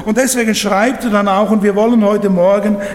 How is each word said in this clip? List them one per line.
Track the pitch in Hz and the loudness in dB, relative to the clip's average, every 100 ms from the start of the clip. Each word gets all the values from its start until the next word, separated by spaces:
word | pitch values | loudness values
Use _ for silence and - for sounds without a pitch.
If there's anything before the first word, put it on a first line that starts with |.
Und | 185 220 | -4 -2
deswegen | 262 247 220 | 0 0 -2
schreibt | 208 202 196 233 269 | -2 -2 -2 -2 -4
er | 240 | -2
dann | 202 202 | 0 0
auch, | 190 208 | 0 0
und | 220 | 0
wir | 202 | 0
wollen | 202 226 240 | 2 2 2
heute | 202 208 202 | 2 2 0
Morgen | 180 185 202 208 208 - | 2 2 2 0 -4 -6